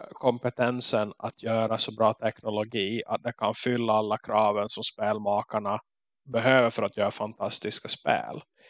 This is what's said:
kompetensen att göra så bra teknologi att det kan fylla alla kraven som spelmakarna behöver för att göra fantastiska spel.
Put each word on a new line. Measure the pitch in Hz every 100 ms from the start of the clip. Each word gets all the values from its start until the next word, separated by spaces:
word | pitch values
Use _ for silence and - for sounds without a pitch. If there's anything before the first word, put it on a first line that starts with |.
| -
kompetensen | - 131 120 123 - 120 123 - 113 104 -
att | 113 -
göra | 113 113 110 110
så | - 110
bra | 110
teknologi | 110 113 - 113 104 110 117 98 113 -
att | 113
det | 117 -
kan | 104 110
fylla | 127 120 113
alla | 107 107 107
kraven | - 107 107 101 104
som | -
spelmakarna | 110 - 104 107 101 104 107 110 101 107 - _ _ _ 135
behöver | 120 123 131 117
för | 113
att | 101 -
göra | 101
fantastiska | - 107 - 101 - 104 - -
spel. | - - 85 55 - - _